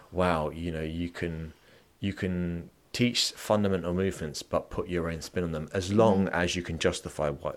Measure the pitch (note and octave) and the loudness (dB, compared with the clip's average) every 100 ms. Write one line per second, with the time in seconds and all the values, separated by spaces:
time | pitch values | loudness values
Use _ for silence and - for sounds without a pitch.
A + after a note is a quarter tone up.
0 | - F2+ F2+ D#2+ D2+ D#2+ E2+ D#2+ D#2+ E2 | -8 0 2 2 0 -4 -4 -4 -4 -4
1 | E2+ - F2 D#2+ D#2+ - _ - _ _ | -4 -4 -4 -4 -8 -12 _ -20 _ _
2 | G2 F#2 F#2+ F2+ F2 E2+ - - _ - | -4 -2 -2 0 -2 -4 -8 -16 _ 0
3 | A#2+ A#2+ - - - G#2+ G2+ F#2+ F2 F2+ | 0 2 -2 -2 0 2 4 0 0 0
4 | F#2+ - D#2+ C#2 - F2 - - F2 F2 | 0 -2 -6 -8 -4 -2 -2 -6 -4 -2
5 | E2 D#2+ - F#2 E2+ D#2+ D#2 G2 F#2 G#2 | -2 -4 -6 -2 -2 -2 -4 -4 2 6
6 | A2+ F#2+ F#2+ E2+ F2 F2+ E2+ E2 F2+ - | 8 6 4 2 0 0 -4 0 0 0
7 | F2 - D2+ C#2+ D2 | -4 -2 -2 -2 -6